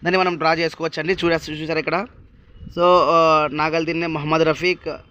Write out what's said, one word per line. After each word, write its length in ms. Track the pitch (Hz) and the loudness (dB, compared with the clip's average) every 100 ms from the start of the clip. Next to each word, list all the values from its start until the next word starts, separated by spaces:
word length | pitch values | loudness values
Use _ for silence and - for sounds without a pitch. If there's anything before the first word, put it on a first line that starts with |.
దాన్ని 140 | 165 185 | 0 0
మనం 200 | 185 175 | 0 0
డ్రా 160 | 160 | 0
చేసుకోవచ్చండి. 600 | 165 165 - 160 160 156 | 0 -2 -4 -8 -6 -4
చూడ-, 360 | 185 170 165 - | -2 0 -2 -4
చూసారు 300 | 151 156 160 | -12 -6 -4
ఇక్కడ. 260 | 156 165 214 - - _ - - - - | -2 -4 -6 -14 -20 _ -20 -20 -14 0
So, 80 | 175 | 4
ఆ, 640 | 180 143 165 165 156 151 | 6 6 4 6 4 2
నాగల్దిన్నె 560 | 147 156 160 160 165 170 | -2 -2 -2 -2 -4 -4
మహమ్మద్ 340 | 156 147 160 | -4 -2 2
రఫీక్ 480 | 160 147 175 175 - 147 - | 2 2 -2 -4 -6 -12 -14